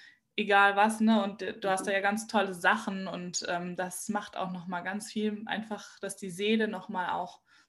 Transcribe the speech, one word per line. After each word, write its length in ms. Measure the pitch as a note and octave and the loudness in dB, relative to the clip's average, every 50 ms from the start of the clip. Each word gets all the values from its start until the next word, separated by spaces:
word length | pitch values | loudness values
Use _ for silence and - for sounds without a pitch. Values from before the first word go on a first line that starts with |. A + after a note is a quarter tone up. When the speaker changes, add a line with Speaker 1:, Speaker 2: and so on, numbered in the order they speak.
| - - _ _ _ _ _ | -20 -20 _ _ _ _ _
Speaker 1:
egal 400 | - G#3+ G3 G3+ G3 G3+ G3+ G3 | -4 2 6 8 8 8 8 8
was, 240 | G3 G#3 A3 A3 A3 | 6 4 4 4 4
ne? 220 | A3 A3 A3+ G#3+ G3 | 4 6 6 6 4
Und, 200 | G3+ G3 - F#3 | 0 -4 -6 -8
äh, 160 | F#3+ - A3 | -8 -8 -4
du 100 | - G3 | 0 0
hast 180 | F#3+ F#3+ - | 0 0 0
da 40 | G#3+ | 0
Speaker 2:
Mhm. 40 | G3 | 0
Speaker 1:
ja 40 | G3 | 2
ganz 260 | F#3+ G3+ G#3 A3 - | 2 2 0 0 -6
tolle 280 | - - G#3+ F#3+ G3 F#3 | 0 0 2 2 2 -2
Sachen 520 | F3 E3+ F3+ G#3+ A3 - A3 G3 F#3+ F#3+ F#3 | 2 4 4 4 4 0 -4 -6 -4 -6 -6
und, 360 | E3+ F3 F3+ F3+ E3+ - - - | -6 -8 -8 -6 -6 -6 -4 -2
ähm, 280 | F3+ F3 F3 F3+ F3 | -4 -2 -4 -6 -4
das 320 | F3+ F#3 F3+ - - - - | -6 -6 -6 -6 -10 -6 -4
macht 280 | G3+ G#3 G#3 - - | -4 -4 -4 -6 -6
auch 140 | - F#3+ F#3 F3+ | -6 -6 -6 -6
nochmal 300 | F3+ E3+ F3+ F#3 F3 - | -8 -8 -8 -8 -6 -6
ganz 280 | F#3 G3 G#3 G#3 - - | -6 -6 -6 -8 -6 -4
viel 300 | G#3+ G#3+ G#3+ G#3 G#3 - | -2 -2 -2 -2 -4 -6
einfach, 520 | - - G#3 A3 - G#3 G3+ - - - - | -4 -4 -4 -4 -6 -8 -10 -10 -16 -14 -10
dass 160 | - G3 - | -10 -10 -10
die 140 | - G3+ F#3+ | -10 -10 -12
Seele 380 | E3+ F3+ G#3 G#3+ A3+ A3 A3 G#3+ | -6 -4 0 2 2 2 2 0
nochmal 420 | F#3+ F#3 - - F#3+ F#3 F3+ - | -2 -8 -10 -8 -6 -6 -4 -4
auch 320 | - E3+ F3+ F3+ - _ _ _ _ _ _ | -4 -4 -6 -8 -12 _ _ _ _ _ _